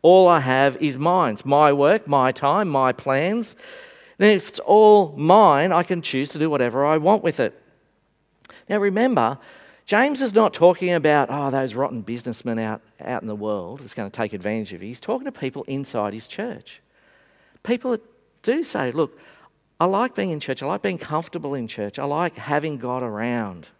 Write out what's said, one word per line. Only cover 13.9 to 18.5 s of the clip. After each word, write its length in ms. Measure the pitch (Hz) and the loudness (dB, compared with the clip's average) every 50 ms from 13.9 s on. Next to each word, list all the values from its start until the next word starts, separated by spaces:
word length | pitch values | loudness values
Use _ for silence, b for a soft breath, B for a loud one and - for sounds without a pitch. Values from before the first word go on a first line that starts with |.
| - | -12
gonna 160 | - 104 98 | -12 -12 -10
take 200 | - - 113 - | -6 -6 -6 -6
advantage 420 | 110 95 90 104 110 113 107 95 98 | -6 -8 -6 -6 -6 -6 -8 -10 -14
of 100 | 82 92 | -16 -14
you." 60 | 110 | -16
He's 100 | 127 - | -16 -12
talking 260 | - - 226 254 269 | -8 -6 -6 -6 -6
to 60 | 277 | -12
people 320 | - - 147 135 - 139 - | -12 -8 -10 -10 -8 -10 -10
inside 500 | - 135 139 139 - - 117 104 101 101 | -8 -8 -10 -8 -8 -6 -6 -6 -6 -6
his 140 | 113 110 | -10 -16
church. 520 | - - - 214 247 196 - - - - _ _ b b b b b b b b b b b b b b b _ | -14 -12 -10 -10 -10 -12 -14 -18 -20 -20 _ _ b b b b b b b b b b b b b b b _
People 280 | - 247 240 - 254 | -4 -4 -2 -2 -4
that 100 | 240 220 _ _ _ _ _ _ _ _ - | -4 -4 _ _ _ _ _ _ _ _ -4
do 200 | - | -2